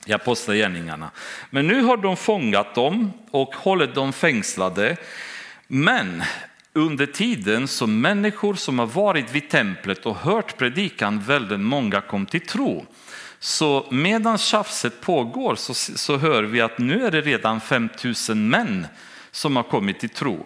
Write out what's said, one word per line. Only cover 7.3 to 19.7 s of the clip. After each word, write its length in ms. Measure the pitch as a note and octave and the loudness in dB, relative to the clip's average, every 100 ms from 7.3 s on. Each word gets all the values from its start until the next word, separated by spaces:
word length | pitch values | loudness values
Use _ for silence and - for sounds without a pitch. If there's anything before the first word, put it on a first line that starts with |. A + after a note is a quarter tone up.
| F3 G2 A2 C3+ | 0 2 2 0
så 200 | - A2+ | 0 2
människor 680 | A2 D3+ G3+ G#3 G#3 G#3 F#3+ | 4 2 2 0 0 -2 -2
som 240 | - B2+ | -2 0
har 60 | A2+ | 0
varit 460 | D3+ G#3 E3 A#2 | 2 2 2 0
vid 180 | C#3+ - | -4 2
templet 560 | D3 G#2+ F2+ F#2+ F#2 A#2 | 2 2 -2 -4 -4 -4
och 100 | G2 | -2
hört 420 | D#3 A3 - - | 0 0 -2 -2
predikan, 600 | B2 C3+ G3 - G#2 G#2 | 0 0 -4 -2 -2 0
väldigt 400 | G2+ C#3+ G2+ G2+ | 0 0 0 -2
många 420 | G#2+ C#3+ A2 G2 | 0 0 2 0
kom 240 | - G2+ G2 | -2 -4 -2
till 220 | E3 - | -4 -2
tro. 380 | A#3+ C4 D2+ - - - - - - | -2 -2 -2 -8 -20 -20 -18 -18 -10
Så 480 | - - D#3 C#3 - | -4 2 4 2 2
medan 480 | B2+ F3 A3+ A3 A3 | 0 2 2 2 0
tjafset 640 | - G#3+ G3+ - A#2+ - | 2 2 0 -2 -4 -4
pågår 540 | - D#3+ A#2 B3+ B3 A2+ | 0 2 0 -2 -2 -2
så, 180 | - | -4
så 440 | B2 - - - C#3 | -4 -4 -4 -2 0
hör 260 | D#3+ B2 | 2 2
vi 180 | G#2+ A#2 | 2 2
att 160 | A2+ - | 2 0
nu 280 | B2 F#3+ B3 | 0 2 2
är 60 | |
det 100 | D#3+ | 2
redan 400 | D3 A#2+ A2 A2 | 2 0 0 -2
femtusen 880 | - B2+ A2+ - B2+ A2+ - G#2+ A2 | 0 0 0 -4 -4 -2 0 0 2
män 380 | F#3 G#3 F#2+ D#2 - - - - | 2 2 -2 -4 -12 -20 -20 -14
som 240 | - D#3 C3 | -4 0 0
har 80 | |
kommit 360 | A#2 | 2